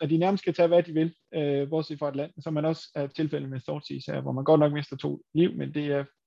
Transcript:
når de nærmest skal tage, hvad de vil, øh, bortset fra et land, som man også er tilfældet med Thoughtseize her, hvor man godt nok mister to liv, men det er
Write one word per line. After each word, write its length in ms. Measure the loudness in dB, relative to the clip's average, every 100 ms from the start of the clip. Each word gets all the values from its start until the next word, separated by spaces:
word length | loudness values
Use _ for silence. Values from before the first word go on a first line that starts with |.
når 60 | 0
de 100 | 2
nærmest 240 | 2 0
skal 120 | 0
tage, 140 | 2 6
hvad 160 | 6
de 100 | 4
vil, 200 | 0 -2 -4 _ -4
øh, 340 | 0 0 -2
bortset 300 | -2 -4 -6
fra 100 | -6
et 60 | -4
land, 160 | -8 -8
som 120 | -6
man 120 | -2 -2
også 240 | -2 -6 -6
er 120 | -6
tilfældet 420 | -2 -2 -4 -6
med 100 | -10
Thoughtseize 500 | -8 -10 -10 -10 -8
her, 100 | -6
hvor 100 | -4
man 120 | 0
godt 160 | 6 6
nok 140 | 6
mister 240 | 2 -6 -6
to 240 | -6 -8 _
liv, 220 | 2 2 0
men 180 | -6
det 120 | -4 -2
er 180 | -2 -4 _